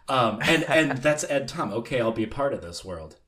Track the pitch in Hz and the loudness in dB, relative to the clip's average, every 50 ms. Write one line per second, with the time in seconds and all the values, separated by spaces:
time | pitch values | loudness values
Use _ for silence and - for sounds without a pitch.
0 | - - 135 127 117 110 104 - - 156 160 151 - - 151 160 151 139 131 127 | -6 0 2 2 2 2 2 0 2 2 4 2 2 4 4 4 4 2 0 0
1 | 139 151 147 - 180 151 143 135 113 - - 170 143 101 101 117 117 - 143 120 | 2 2 2 2 0 0 0 -2 -2 -2 -4 -4 -4 -4 -4 -4 -4 -2 0 0
2 | 113 110 110 113 107 110 - 143 139 139 117 98 85 85 85 - - 92 90 80 | 0 0 0 0 -2 -2 -2 -2 -2 -2 -2 -4 -6 -10 -12 -12 -10 -10 -10 -10
3 | 78 78 - _ _ | -12 -14 -18 _ _